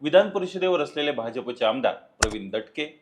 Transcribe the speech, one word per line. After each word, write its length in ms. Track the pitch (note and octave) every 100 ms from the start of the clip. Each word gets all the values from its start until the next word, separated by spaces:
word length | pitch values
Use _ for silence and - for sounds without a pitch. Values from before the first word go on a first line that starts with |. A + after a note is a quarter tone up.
विधान 260 | D3 F#3+ G#3
परिषदेवर 520 | G3 F3+ F#3 F#3 F3
असलेले 300 | D3 D3+ D3
भाजपचे 520 | B2 A#2 B2 A#2+ B2
आमदार 300 | A2 B3 A2 - - -
प्रवीण 280 | A2 G#2+ G2
दटके, 340 | G#2+ - - D3+ -